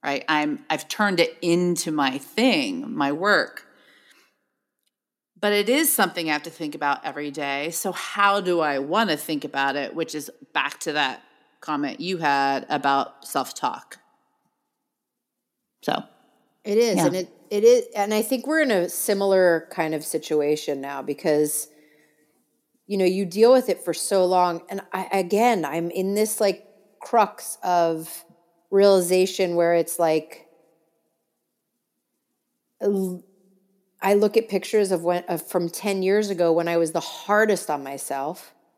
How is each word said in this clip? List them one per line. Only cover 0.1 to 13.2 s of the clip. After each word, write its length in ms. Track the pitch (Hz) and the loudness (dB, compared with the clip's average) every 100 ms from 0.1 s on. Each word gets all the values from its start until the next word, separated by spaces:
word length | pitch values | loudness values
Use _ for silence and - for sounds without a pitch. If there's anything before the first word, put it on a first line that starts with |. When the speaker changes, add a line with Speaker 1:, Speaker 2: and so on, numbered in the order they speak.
| 139 - | -6 0
Speaker 1:
I'm, 380 | 156 151 147 - | 0 0 -4 -4
I've 180 | 156 - | -6 -6
turned 320 | - 208 180 | -2 0 2
it 160 | 165 - | 0 0
into 500 | 175 170 180 170 - | 0 2 2 0 -2
my 240 | 151 135 127 | 0 0 -2
thing, 760 | - - 254 185 120 87 101 | -8 0 2 2 0 -6 -8
my 200 | 151 139 | -4 -4
work. 520 | 147 196 185 - - - _ _ _ _ _ _ _ _ _ _ _ _ _ _ _ _ _ | -2 2 2 0 -8 -20 _ _ _ _ _ _ _ _ _ _ _ _ _ _ _ _ _
But 140 | 208 | 0
it 140 | 208 202 | 2 2
is 220 | 269 320 | 2 2
something 360 | - 190 175 165 | 2 2 0 -2
I 40 | |
have 100 | 151 | -2
to 60 | 165 | -4
think 240 | 160 156 | -8 -8
about 300 | 151 147 143 - | -4 -2 -2 -4
every 240 | 143 147 | -8 -8
day. 400 | 143 143 139 151 | -6 -6 -4 -6
So 200 | 165 196 | -6 -6
how 480 | 180 - - 202 202 | -6 -10 0 2 2
do 180 | 185 175 | 0 0
I 180 | 151 139 | 0 0
wanna 380 | 139 190 220 151 | -2 0 0 -2
think 260 | - 151 143 | -4 -6 -4
about 300 | - 139 139 | -2 -2 -2
it? 180 | 131 160 | -6 -6
Which 200 | 160 151 | -6 -6
is 140 | 135 - - | -10 -16 -6
back 260 | 156 139 - | -4 -4 -6
to 120 | - | -6
that 280 | 147 135 123 _ _ _ _ | -2 -2 -4 _ _ _ _
comment 380 | - 147 143 - | -6 -4 -4 -6
you 160 | 180 185 | -6 -2
had 480 | 160 139 139 135 - | 0 2 0 -2 -2
about 560 | 147 139 139 - - | -2 0 0 -2 -8